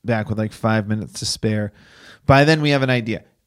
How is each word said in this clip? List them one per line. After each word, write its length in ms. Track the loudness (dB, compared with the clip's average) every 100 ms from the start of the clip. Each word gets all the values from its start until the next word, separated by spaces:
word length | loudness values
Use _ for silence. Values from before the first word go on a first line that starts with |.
back 260 | -4 -4 -4
with, 100 | -4
like, 120 | -6
five 360 | -4 -2 0 -2
minutes 320 | -4 -6 -10
to 60 | -8
spare. 440 | -4 -2 -2 -4 -10 _ -20 -20 -4 4
By 180 | 6
then 180 | 6 4
we 80 | 2
have 100 | 2
an 80 | 2
idea. 340 | 0 -2 -8 -10 _